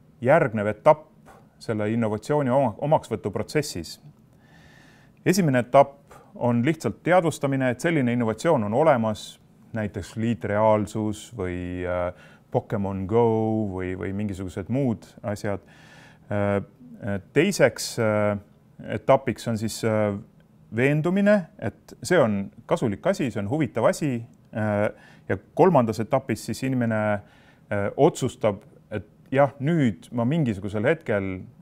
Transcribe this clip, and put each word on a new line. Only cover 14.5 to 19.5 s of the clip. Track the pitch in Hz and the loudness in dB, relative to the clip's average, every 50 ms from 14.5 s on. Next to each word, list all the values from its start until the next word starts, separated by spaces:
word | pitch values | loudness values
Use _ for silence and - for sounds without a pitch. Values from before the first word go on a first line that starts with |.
| - 107 92 - 113 | -8 -10 -8 -4 -4
muud | 135 143 127 110 87 - - - - | -2 0 -2 -2 -4 -8 -16 -20 -12
asjad. | - 110 104 101 - 107 101 98 - - - - - - - - - - - _ - | -8 -8 -8 -6 -4 -6 -6 -6 -8 -14 -20 -20 -20 -20 -20 -20 -20 -20 -20 _ -12
Äh, | - 104 104 101 101 101 101 98 - - _ - - - - - | -6 -4 -2 0 0 0 -2 -2 -6 -14 _ -20 -20 -20 -12 -8
äh, | 107 101 98 95 - _ | -6 -6 -6 -8 -2 _
teiseks, | 143 160 208 196 - 151 123 - - - - - - | 2 2 2 2 4 4 2 2 0 -8 -10 -4 -2
äh, | 117 107 107 107 104 104 104 101 - - _ _ _ _ _ - - - - 107 | 0 2 2 2 2 0 0 -2 -6 -12 _ _ _ _ _ -20 -12 -10 -10 -8
etapiks | - - 110 110 - - 107 - - | 4 4 4 4 4 -2 -6 -6 -6
on | 123 | -6